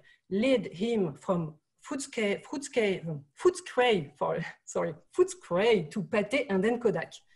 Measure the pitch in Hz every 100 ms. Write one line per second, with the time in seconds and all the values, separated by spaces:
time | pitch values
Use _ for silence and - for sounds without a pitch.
0 | _ _ _ 190 262 254 170 156 226 226
1 | 175 139 - 175 156 - _ _ - 285
2 | - - 208 190 - 294 277 247 208 175
3 | 165 147 - _ 359 370 - - 247 202
4 | 139 - 165 160 170 - - 190 170 151
5 | _ - 359 - - 175 220 214 151 220
6 | 160 220 202 277 - 190 208 240 233 175
7 | - - _